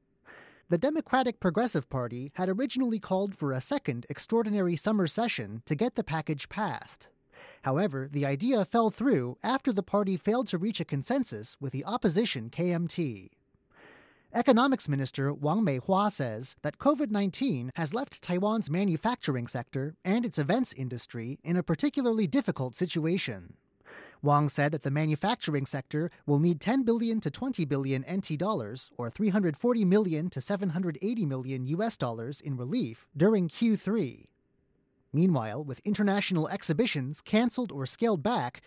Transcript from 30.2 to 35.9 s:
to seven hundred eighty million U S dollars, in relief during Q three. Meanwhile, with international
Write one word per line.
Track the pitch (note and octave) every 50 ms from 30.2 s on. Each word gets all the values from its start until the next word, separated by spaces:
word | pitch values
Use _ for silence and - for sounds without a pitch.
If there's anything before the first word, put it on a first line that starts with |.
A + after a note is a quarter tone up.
| D#3+ F#3
to | - C3+
seven | - - G3+ F#3 G3+ F#3
hundred | D3 F3 F#3+ F3 D#3 -
eighty | F3+ G#3+ B3 A3+ G3
million | C#3+ C3+ C3 B2+ C3 C3+ C3 B2+
U | B2+ D#3 E3+
S | A3 A3+ - -
dollars, | D3 B2 A#2 A2+ A2+ B2+ C#3+ -
in | - D#3 C3+
relief | A#2+ A#2+ B2+ F#3 B3 E3 A#2 A2+ - - _ _ C#3+
during | D#3+ G#3 A3+ G3+ F3 D#3+
Q | - - A#3 A3+ G#3+
three. | - - F#3 G#3 A3+ E3+ B2+ - G1+ - _ _ _ _ _ _ _ _ _ _ _ _ _ _ _ _ _
Meanwhile, | - C#3+ F3 F#3+ E3+ C3 A2 A2 G#2 D3 D#3
with | C#3+ B2 - -
international | G#3